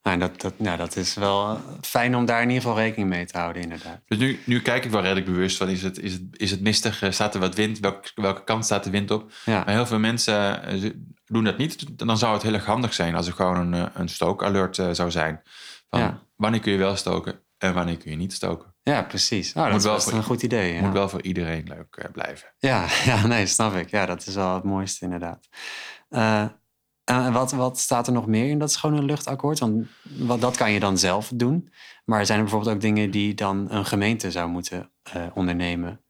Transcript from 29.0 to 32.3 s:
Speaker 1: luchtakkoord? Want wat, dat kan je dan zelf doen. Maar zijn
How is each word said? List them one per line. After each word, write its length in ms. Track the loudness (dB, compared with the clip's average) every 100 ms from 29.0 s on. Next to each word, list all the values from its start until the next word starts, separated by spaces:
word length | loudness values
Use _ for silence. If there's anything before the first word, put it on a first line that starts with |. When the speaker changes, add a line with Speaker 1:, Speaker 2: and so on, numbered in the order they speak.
Speaker 1:
luchtakkoord? 560 | 0 -2 -4 -2 -2 0
Want 280 | 2 0 -2 -12
wat, 380 | -16 -4 -2 2
dat 160 | 2 2
kan 140 | 2
je 80 | 2
dan 180 | 2 2
zelf 340 | 2 0 -2
doen. 380 | 0 2 2 -2 -20 -20 -10
Maar 200 | 0 2
zijn 120 | 4